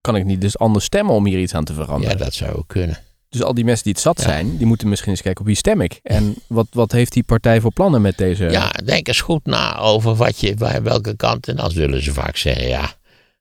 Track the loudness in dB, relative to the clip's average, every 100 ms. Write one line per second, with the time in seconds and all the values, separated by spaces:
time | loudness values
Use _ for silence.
0 | -2 0 0 0 -2 0 2 2 2 0
1 | 2 2 2 0 0 -2 -4 -6 -4 -2
2 | -2 -2 -4 -6 -6 -6 -4 -4 -4 -6
3 | -12 _ _ -4 -2 0 2 0 0 0
4 | 0 0 0 0 -2 0 2 2 0 -2
5 | -2 -4 -4 -2 -2 0 2 2 0 -4
6 | -2 0 0 -2 -2 0 0 0 2 2
7 | 2 2 2 2 4 4 2 2 2 4
8 | 2 2 0 0 0 2 0 -2 -2 0
9 | 0 -2 -2 -2 0 -2 -2 0 2 2
10 | 2 2 0 0 -2 -2 -2 -2 0 -2
11 | -4 -2 -2 -2 -4 -4 -4 0 0 0
12 | -2 -4 -4 -4 -2 -2 -2 -2 -4 -8
13 | _ _ _ _